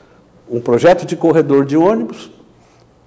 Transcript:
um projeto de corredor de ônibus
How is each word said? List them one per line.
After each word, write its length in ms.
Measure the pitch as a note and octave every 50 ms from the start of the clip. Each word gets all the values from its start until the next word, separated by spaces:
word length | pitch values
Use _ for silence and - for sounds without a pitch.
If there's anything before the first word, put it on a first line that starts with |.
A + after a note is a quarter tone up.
| _ _ _ _ _ _ _ _ _ -
um 100 | A#2+ A#2
projeto 460 | - B2+ A#2+ A#2 D3 E3+ F3+ E3+ D#3
de 100 | - E3+
corredor 480 | D#3+ E3 E3 D#3 E3 C#3+ C#3+ C#3 C#3 C#3
de 140 | C3+ C#3+
ônibus 520 | D#3+ E3 G3 A3+ A3+ A#3 - - - - - - _ _ _ _ _ _ _ _ _ _ _ _ _ _